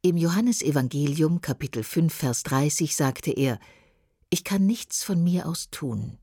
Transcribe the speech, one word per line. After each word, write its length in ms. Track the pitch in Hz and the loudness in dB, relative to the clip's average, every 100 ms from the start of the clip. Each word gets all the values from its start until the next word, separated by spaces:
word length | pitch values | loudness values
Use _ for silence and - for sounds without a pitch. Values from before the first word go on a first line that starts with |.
Im 140 | 180 170 | 2 2
Johannesevangelium 1200 | 170 180 240 226 - 147 127 143 147 147 156 170 | 2 2 2 2 2 2 0 0 0 2 2 2
Kapitel 420 | - 127 135 120 | -2 -4 -4 -6
fünf, 300 | 107 - 165 | -2 2 2
Vers 300 | - 131 120 | 2 -2 -2
dreißig 520 | - 135 147 - 156 - | 0 2 2 0 -2 0
sagte 360 | 139 127 - | 0 0 -4
er: 280 | - 135 107 - - _ _ _ _ _ | 0 0 -2 -8 -20 _ _ _ _ _
"Ich 140 | 180 | -4
kann 220 | - 196 196 | -2 2 2
nichts 380 | 233 - - | 0 -4 -8
von 180 | - 175 | -2 0
mir 240 | 175 180 156 | 2 0 -2
aus 220 | 165 - | -8 -10
tun." 480 | - 139 113 117 - | -8 -6 -6 -8 -12